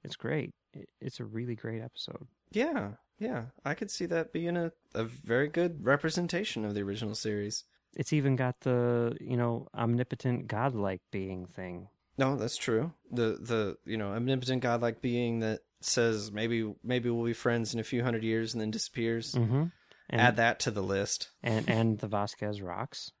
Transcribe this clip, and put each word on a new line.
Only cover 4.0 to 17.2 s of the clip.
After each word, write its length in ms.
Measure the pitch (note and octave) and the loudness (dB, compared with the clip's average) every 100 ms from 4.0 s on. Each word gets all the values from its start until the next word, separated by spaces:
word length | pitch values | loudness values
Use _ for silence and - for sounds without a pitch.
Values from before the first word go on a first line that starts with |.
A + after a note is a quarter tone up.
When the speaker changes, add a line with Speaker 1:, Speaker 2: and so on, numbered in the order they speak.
| E3+ | -2
Speaker 2:
that 260 | E3 D#3+ | -2 -2
being 240 | D#3+ E3+ F3 | -4 -2 -2
a, 160 | E3 - _ | -2 -6 _
a 100 | - | -6
very 440 | A2+ B2 - A#2+ D3 | -6 -6 0 2 2
good 360 | D#3+ F3 D#3+ | 2 0 0
representation 800 | A#2 C#3+ D#3+ D#3+ F3 F3 G#3+ - | 2 2 4 0 0 -2 -2 -2
of 120 | G#2+ G2+ | -2 -2
the 60 | |
original 320 | G2 G2 A2 G#2+ | -2 -2 -4 -4
series. 480 | G#2+ G#2 G#2 - - _ _ - | -2 -2 -2 -6 -10 _ _ -6
Speaker 1:
It's 180 | - | 0
even 220 | D3+ C#3 B2+ | 2 4 4
got 240 | B2+ B2+ | 2 0
the, 560 | - B2 A#2+ A#2+ A#2 A#2+ | 2 4 4 4 2 -2
you 160 | - B2 | -2 2
know, 320 | A#2+ A#2 - - | 2 0 -4 -2
omnipotent 720 | A#2 A#2+ B2 - C3 A#2+ - | 2 2 0 -2 0 -2 -2
godlike 540 | G#2+ C3 A#2+ G2+ F#2+ _ | 0 0 0 -2 -2 _
being 360 | G2+ F#2+ F#2 F2+ | -6 -6 -6 -10
thing. 400 | - F#2 F2 F#2+ _ _ - | -10 -10 -10 -14 _ _ 0
Speaker 2:
No, 160 | C3+ C#3 | 0 2
that's 220 | A2 - | -2 -2
true. 360 | - A2+ D#3 - _ | 2 2 0 -6 _
The, 280 | A#2+ A2+ - | 0 0 0
the, 360 | A2+ A2+ G#2 - - | -2 0 0 -4 -6
you 60 | A2 | -4
know, 160 | G2+ | -2
omnipotent 480 | G#2 B2 C3+ B2 C3 | -2 0 0 2 0
godlike 400 | A#2+ A#2 A#2 A2+ | 2 2 2 0
being 380 | B2+ A#2+ A#2+ A#2 | 0 2 2 2
that 220 | A2 G#2+ _ _ | 0 -2 _ _
says, 500 | - - A#2 A2 G#2 | 0 4 4 2 -2
"Maybe, 400 | G#2 A2+ A#2 A2 - | -2 0 2 0 -4
maybe 260 | A2+ B2 B2 | -2 0 2
we'll 160 | A#2 | 0